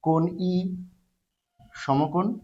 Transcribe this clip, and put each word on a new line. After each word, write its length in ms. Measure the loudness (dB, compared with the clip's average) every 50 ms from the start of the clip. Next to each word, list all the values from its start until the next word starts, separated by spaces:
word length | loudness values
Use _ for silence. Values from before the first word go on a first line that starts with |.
| 2
কোণ 180 | 2 2 4 2 0 -2 -2 -2 0
ই 20 | 0 0 -2 -2 -6 -8 -12 -16 _ _ _ _ _ _ _ _ _ _ _ _ _ _ -20 -20 -16 -10 -2
সমকোণ 420 | 0 2 2 2 2 0 0 0 -2 -4 -6